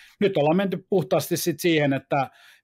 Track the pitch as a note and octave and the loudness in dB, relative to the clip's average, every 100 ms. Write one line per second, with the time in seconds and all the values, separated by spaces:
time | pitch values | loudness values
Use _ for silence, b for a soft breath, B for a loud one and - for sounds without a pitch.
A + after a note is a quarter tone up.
0 | B B G3+ F#3+ D3 F3 G3 F3+ - F#3+ | B B 0 2 2 2 0 -4 -2 -2
1 | D3+ E3 - E3 - D3 F3+ D#3+ C#3+ C3+ | 0 -2 0 -4 -4 -2 0 2 2 -2
2 | - D3 C3 b b b | -2 -2 -2 b b b